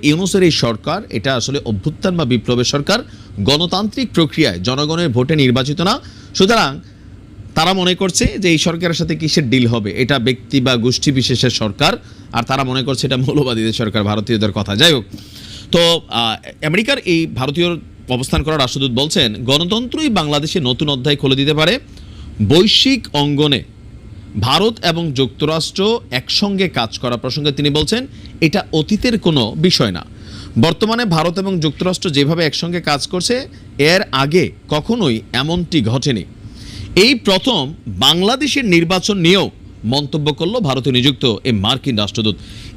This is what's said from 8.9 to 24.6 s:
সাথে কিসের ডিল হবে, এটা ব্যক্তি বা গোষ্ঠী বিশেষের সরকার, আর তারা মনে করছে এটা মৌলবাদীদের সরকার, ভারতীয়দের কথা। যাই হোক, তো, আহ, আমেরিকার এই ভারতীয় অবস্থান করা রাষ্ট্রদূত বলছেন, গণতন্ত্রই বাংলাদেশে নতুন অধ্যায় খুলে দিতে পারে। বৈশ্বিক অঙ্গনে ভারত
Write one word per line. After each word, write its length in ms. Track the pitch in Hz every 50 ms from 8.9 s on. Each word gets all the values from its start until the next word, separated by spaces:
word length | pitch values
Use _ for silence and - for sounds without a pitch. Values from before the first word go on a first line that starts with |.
| 160
সাথে 220 | - 165 160 160
কিসের 340 | 156 160 147 - 170 147 110
ডিল 160 | 127 131 120
হবে, 240 | 113 120 117 101 101
এটা 280 | - - 131 113 143 131
ব্যক্তি 420 | 110 131 127 - - - 143 135
বা 160 | 123 131 127
গোষ্ঠী 360 | 117 110 127 120 - - 156
বিশেষের 380 | 135 131 120 - 127 110 - 123
সরকার, 420 | - - 113 104 98 - 143 175 233 - - - - - - -
আর 100 | - 117
তারা 220 | 120 - 135 135 135
মনে 180 | 127 127 135
করছে 240 | 123 139 131 - -
এটা 100 | 135 131
মৌলবাদীদের 560 | 127 131 143 143 147 135 127 117 113 110 113
সরকার, 320 | 110 - 117 107 95 110 101
ভারতীয়দের 480 | 104 104 107 104 120 117 104 107 101
কথা। 240 | 95 107 98 104 101
যাই 160 | 110 156 180
হোক, 120 | 220 143 - - - - - - - - - - - - - -
তো, 280 | - 170 170 170 170 156 - -
আহ, 580 | - 117 117 113 107 - - 67 - - 151
আমেরিকার 320 | 151 160 202 226 285 277 -
এই 280 | - 185 170 165 165
ভারতীয় 500 | - - 117 131 143 139 170 170 175 175 147 - - - - - -
অবস্থান 340 | 127 120 127 - 175 156
করা 160 | 139 156 156 147
রাষ্ট্রদূত 320 | 131 120 - 139 139 131
বলছেন, 540 | 117 127 143 156 - 185 135 110 107 - 127
গণতন্ত্রই 640 | 120 139 151 175 180 214 233 254 240 - 311 311 285
বাংলাদেশে 520 | 214 180 156 147 147 147 156 151 - 185
নতুন 280 | 131 123 127 - 165 147
অধ্যায় 280 | 143 123 123 151 147
খুলে 200 | 143 - 135 135
দিতে 180 | 135 139 147 156
পারে। 240 | 151 156 175 226 285 - - - - - - - - - - - -
বৈশ্বিক 680 | 107 95 139 175 208 202 - - - 262 269 233 - -
অঙ্গনে 520 | - 147 143 147 147 139 151 147 139 98 73 - - - - - - - - - - - - - - 104
ভারত 440 | 101 123 143 170